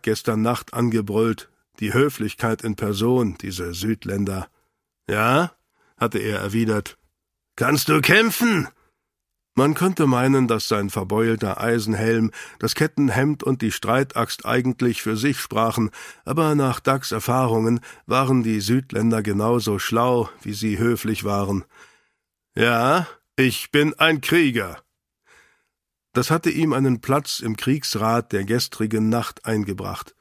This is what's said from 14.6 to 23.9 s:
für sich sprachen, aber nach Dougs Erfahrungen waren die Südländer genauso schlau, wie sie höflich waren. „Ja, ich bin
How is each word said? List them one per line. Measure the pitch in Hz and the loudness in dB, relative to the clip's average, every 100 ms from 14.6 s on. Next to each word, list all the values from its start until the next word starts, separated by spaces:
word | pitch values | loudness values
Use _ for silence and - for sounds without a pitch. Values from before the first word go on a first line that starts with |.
| 127 120 123 113 | 0 0 0 0
für | 110 110 | -2 -2
sich | 139 135 | -2 -2
sprachen, | - 107 113 113 107 - - - | -4 0 0 0 -2 -4 -18 -14
aber | - 151 156 | -4 0 2
nach | 147 135 117 | 2 2 0
Dougs | - 135 - | 0 -2 -2
Erfahrungen | 110 113 123 127 113 113 120 - - - | -4 0 0 2 2 2 0 -4 -20 -2
waren | 127 131 131 | 0 2 2
die | 113 107 | 2 -2
Südländer | 98 123 131 - 113 113 | 2 0 0 0 2 2
genauso | 107 101 110 120 107 98 | 0 0 2 0 0 -2
schlau, | - 117 123 123 107 - | 0 0 2 0 -2 -8
wie | - | -12
sie | 104 110 95 | -6 -4 0
höflich | 117 113 110 104 | 0 0 -2 -4
waren. | 101 101 98 98 - - - _ _ _ _ _ _ | -2 -2 0 -4 -6 -20 -20 _ _ _ _ _ _
„Ja, | - 117 117 127 165 170 - _ | 0 2 2 2 2 -2 -12 _
ich | - 131 - - | 0 0 0 -2
bin | 147 151 | 2 2